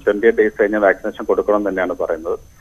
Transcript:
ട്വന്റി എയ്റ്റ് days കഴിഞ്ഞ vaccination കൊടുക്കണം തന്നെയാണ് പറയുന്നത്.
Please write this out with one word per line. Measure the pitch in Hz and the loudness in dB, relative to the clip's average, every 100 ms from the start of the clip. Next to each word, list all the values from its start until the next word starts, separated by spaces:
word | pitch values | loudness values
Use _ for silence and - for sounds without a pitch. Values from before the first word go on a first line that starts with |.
| - | -2
ട്വന്റി | 101 113 | 2 2
എയ്റ്റ് | 113 | 4
days | 107 - | 0 0
കഴിഞ്ഞ | 104 107 | 0 2
vaccination | 101 90 107 - | 2 2 -4 -8
കൊടുക്കണം | 104 92 95 104 101 | -2 0 2 0 0
തന്നെയാണ് | 92 90 87 | -2 -4 -4
പറയുന്നത്. | 82 82 85 110 - - | -4 -6 -6 -8 -10 -20